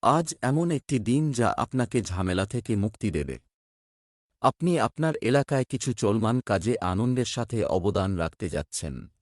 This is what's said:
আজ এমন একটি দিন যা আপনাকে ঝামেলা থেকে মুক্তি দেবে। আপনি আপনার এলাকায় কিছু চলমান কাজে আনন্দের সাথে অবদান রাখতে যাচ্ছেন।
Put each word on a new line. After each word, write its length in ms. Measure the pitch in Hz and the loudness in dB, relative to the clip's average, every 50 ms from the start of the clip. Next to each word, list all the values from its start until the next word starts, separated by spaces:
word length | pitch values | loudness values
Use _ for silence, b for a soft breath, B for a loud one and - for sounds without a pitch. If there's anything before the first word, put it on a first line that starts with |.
| - | 4
আজ 260 | 113 135 160 170 - - - - | 4 4 4 2 -2 -6 -4 -2
এমন 240 | 123 135 156 170 170 | 0 2 2 0 0
একটি 260 | 165 135 _ - 147 127 | -2 -2 _ -2 -2 -2
দিন 240 | 104 104 120 143 156 151 135 | 2 2 2 2 2 0 0
যা 160 | 117 120 104 - - | 2 2 0 2 0
আপনাকে 400 | 117 - - 127 123 113 - 127 101 | -4 -2 0 -2 -2 0 0 -2 -2
ঝামেলা 420 | - 92 90 95 92 90 92 95 | -2 -4 -2 0 0 2 0 0
থেকে 260 | 98 - 123 113 - 113 | 0 -2 -6 -2 -2 0
মুক্তি 320 | 104 98 110 - - - 107 | 0 0 -2 -2 -2 -4 -2
দেবে। 260 | 78 80 71 67 65 60 _ _ _ _ _ _ _ _ _ _ _ _ _ _ _ _ _ _ _ _ - | -2 -2 -4 -4 -8 -12 _ _ _ _ _ _ _ _ _ _ _ _ _ _ _ _ _ _ _ _ 0
আপনি 300 | 131 - _ 165 175 175 156 | 0 0 _ 0 0 2 2
আপনার 360 | 110 120 - - 156 160 156 - - | 2 0 0 0 -2 -2 -2 0 0
এলাকায় 440 | 110 127 139 139 - 147 135 131 _ | 2 2 2 2 2 0 -2 0 _
কিছু 200 | - 127 - - 120 | -4 -6 -4 -4 -2
চলমান 420 | - - 104 101 110 107 110 117 127 123 | 0 0 2 2 2 2 2 0 0 0
কাজে 260 | - 107 92 82 110 120 - - | 0 0 0 2 0 -2 0 0
আনন্দের 440 | 90 92 95 113 123 127 127 123 - | 0 0 0 0 0 0 0 -2 -2
সাথে 280 | - - 120 - - 113 92 | -2 -6 -6 -4 -2 -2 0
অবদান 440 | - - 92 85 101 - 101 95 95 98 | 2 0 0 0 0 0 2 0 0 0
রাখতে 300 | 87 82 82 - _ - 87 | 0 -2 -4 -4 _ -8 -4
যাচ্ছেন। 460 | 73 76 76 _ - - - 80 67 60 - - _ _ | -4 -4 -6 _ -8 -8 -8 -8 -8 -10 -12 -16 _ _